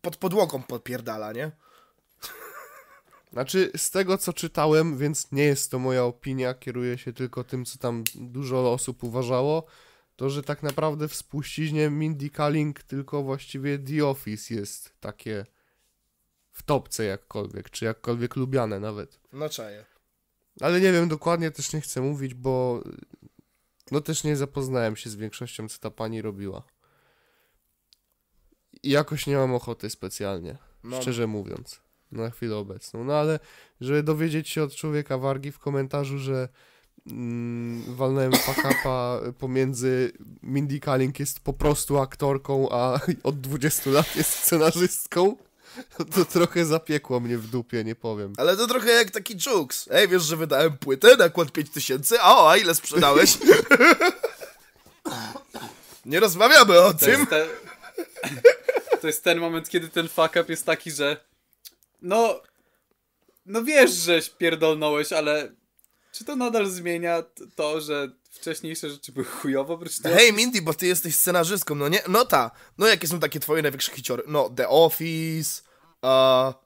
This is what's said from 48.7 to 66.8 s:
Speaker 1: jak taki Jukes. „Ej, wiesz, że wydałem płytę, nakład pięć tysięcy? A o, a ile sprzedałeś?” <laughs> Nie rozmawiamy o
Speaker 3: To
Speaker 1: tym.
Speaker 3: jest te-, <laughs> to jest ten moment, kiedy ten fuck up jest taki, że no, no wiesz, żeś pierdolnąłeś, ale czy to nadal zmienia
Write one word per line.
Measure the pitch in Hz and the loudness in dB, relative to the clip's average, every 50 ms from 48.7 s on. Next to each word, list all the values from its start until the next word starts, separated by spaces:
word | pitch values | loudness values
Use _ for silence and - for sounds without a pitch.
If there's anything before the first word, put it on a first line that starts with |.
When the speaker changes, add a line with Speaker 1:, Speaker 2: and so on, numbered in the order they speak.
| 240 254 208 233 | 0 0 2 4
Speaker 1:
jak | 233 233 233 196 | 4 4 4 2
taki | - 214 190 - 226 180 156 | -2 -10 -10 -10 -8 -8 -4
Jukes. | 277 247 190 147 123 - - - - | 0 0 0 0 -2 -6 -10 -6 2
„Ej, | - 170 208 196 | 4 4 4 6
wiesz, | 180 185 | 4 2
że | 165 147 165 | 2 0 -4
wydałem | 160 160 151 139 135 156 165 147 135 | -4 -4 -2 2 2 2 2 2 -2
płytę, | - 143 135 135 - 226 262 | -2 -4 -2 8 10 8 10
nakład | 262 190 170 - 175 170 135 | 10 8 4 4 0 -2 -2
pięć | - 160 151 - | -2 -6 -6 -6
tysięcy? | - 147 - - 131 135 147 - 226 240 | -6 -8 -4 -4 -4 -2 0 0 2 6
A | 208 180 233 | 8 8 10
o, | 269 175 156 | 10 10 10
a | 170 | 8
ile | 202 214 170 165 | 6 6 2 0
sprzedałeś?” | - - - 147 170 165 143 139 156 190 - - - | 0 -2 -2 0 4 4 6 6 6 6 6 4 4
<laughs> | - 262 392 - - - 285 220 247 330 320 - 311 359 - - - - - - - - - - - _ _ _ _ - _ _ _ - - 117 110 107 - - - _ - - 117 110 - - - - - - _ | 8 8 8 8 8 4 6 6 8 6 6 6 4 0 0 -2 -10 -10 -10 -12 -20 -20 -20 -20 -20 _ _ _ _ -20 _ _ _ -10 -10 -10 -10 -12 -14 -16 -18 _ -16 -16 -16 -16 -18 -20 -20 -20 -20 -20 _
Nie | 117 143 175 | -2 2 4
rozmawiamy | 214 208 165 175 214 254 302 302 247 202 185 175 | 4 4 4 4 6 10 12 12 12 12 12 12
o | 185 202 | 12 10
Speaker 3:
To | 175 156 | 8 6
Speaker 1:
tym. | - 202 247 277 | 6 6 6 6
Speaker 3:
jest | 285 - | 4 2
te-, | 165 156 160 160 160 - - - - - - - - - 339 - - - - | 2 0 0 0 -6 -12 -14 -20 -20 -20 -20 -16 -10 -10 -10 -10 -10 -10 -8
<laughs> | - 147 123 - 480 - - - - - - - - 539 - | -8 -8 6 8 8 8 8 -2 -4 -4 -4 -2 -2 -2 0
to | - | 0
jest | 156 151 - - | -4 -4 0 2
ten | 180 165 165 | 2 2 2
moment, | 170 170 165 165 160 - | 0 -4 -4 -6 -8 -2
kiedy | - 175 165 165 | -4 -4 -4 -2
ten | - 175 165 160 | -4 -4 -4 -2
fuck | - - 160 160 - | 0 0 0 2 2
up | 175 165 160 | 0 0 0
jest | 165 156 - | -4 -6 -2
taki, | - 160 156 - 170 | -2 -2 -2 -4 -12
że | 151 139 147 143 147 147 _ _ _ _ _ _ _ _ _ - _ _ _ _ _ _ | -6 -4 -2 -2 -2 -4 _ _ _ _ _ _ _ _ _ -20 _ _ _ _ _ _
no, | - 180 196 226 233 226 185 - _ _ _ _ _ _ _ _ _ _ _ _ _ _ _ _ _ _ _ _ _ | -4 0 2 2 2 2 0 -4 _ _ _ _ _ _ _ _ _ _ _ _ _ _ _ _ _ _ _ _ _
no | 180 196 226 233 | -6 -6 -4 -2
wiesz, | 269 311 285 254 170 | 4 8 8 8 8
żeś | 180 175 165 170 170 160 151 - | 6 0 2 2 2 2 2 -2
pierdolnąłeś, | _ _ 175 165 165 160 160 160 156 156 156 151 147 147 151 151 | _ _ 0 0 2 4 2 2 2 2 0 0 0 0 -2 0
ale | 170 160 151 147 147 151 143 113 - _ _ _ _ _ _ _ _ _ _ _ | -2 0 0 0 0 -2 -2 -6 -14 _ _ _ _ _ _ _ _ _ _ _
czy | - - 220 | -18 -14 -10
to | - 294 | -8 -4
nadal | 262 247 240 226 226 208 | -4 -4 0 0 0 0
zmienia | 196 185 180 | 0 -2 -6